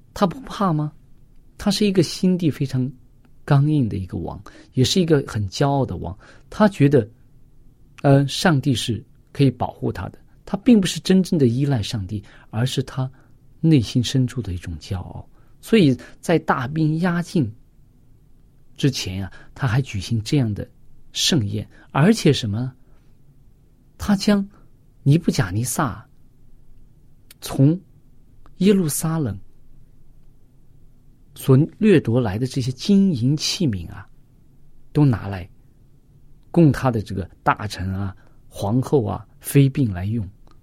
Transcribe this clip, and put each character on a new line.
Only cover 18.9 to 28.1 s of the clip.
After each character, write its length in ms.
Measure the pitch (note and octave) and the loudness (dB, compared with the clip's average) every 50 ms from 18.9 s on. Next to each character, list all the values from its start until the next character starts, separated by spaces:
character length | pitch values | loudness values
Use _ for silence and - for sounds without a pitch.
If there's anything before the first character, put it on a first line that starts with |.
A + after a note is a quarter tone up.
| C3+ - - F#2 F#2 F#2+ G2 | -2 -2 -6 -8 -8 -8 -10
啊， 80 | F2+ - - - - - | -10 -12 -18 -20 -20 -12
他 120 | - C#3+ | -6 -4
还 160 | A#2+ G2+ C#3+ C3 | -2 -2 -2 -2
举 180 | - - G2 | -4 -6 -8
行 220 | - - A#2+ A2 G#2 | -6 -4 -4 -4 -4
这 140 | - D3+ C#3+ | -2 -2 0
样 140 | B2 A2 G2+ | 0 -2 -4
的 140 | F#2+ - - _ - - - - - - - - | -6 -10 -14 _ -20 -20 -20 -20 -20 -20 -14 -8
盛 320 | - - - - D3+ G#2 G2+ | -4 -2 0 0 0 0 -2
宴， 200 | G#2 G#2+ G2+ - - - - - | -4 -8 -8 -10 -14 -20 -12 -4
而 220 | - C3+ D3 G3+ A3+ | 0 2 4 4 4
且 200 | A3+ - E3 C3 | 4 4 2 2
什 160 | - - G#2+ | 2 0 -4
么 120 | G2 A2+ | -4 -4
呢？ 120 | B2+ C3 - - - _ - - _ - - - - - - - - - _ _ _ _ _ _ _ _ _ - | -4 -6 -8 -12 -20 _ -20 -20 _ -20 -20 -20 -20 -20 -20 -20 -20 -20 _ _ _ _ _ _ _ _ _ -8
他 160 | - - G#3 | -2 0 0
将 340 | G3 - G#3+ G#3 G3+ G3 - - - - - - _ _ _ _ _ - | 0 2 2 2 2 0 -4 -10 -20 -20 -20 -20 _ _ _ _ _ 2
尼 160 | C3+ C#3+ F3 | 4 4 4
布 100 | E3+ - | 4 0
甲 220 | E3 - A2 F2+ | -2 0 -2 -2
尼 140 | F#2 A2 A#2+ | -2 -4 -4
撒 440 | - - - D#3+ A#2 F2+ - - _ _ - - - _ - - - - - - - - - - - - _ - - - - _ - - _ | -4 -4 -4 -4 -4 -6 -8 -16 _ _ -20 -20 -20 _ -20 -20 -20 -20 -20 -20 -20 -20 -20 -20 -20 -20 _ -20 -20 -20 -20 _ -20 -20 _
从 380 | - - - - C3+ D3 E3+ F#3 - _ - - _ - | -14 -6 0 2 4 4 4 2 -4 _ -20 -20 _ -20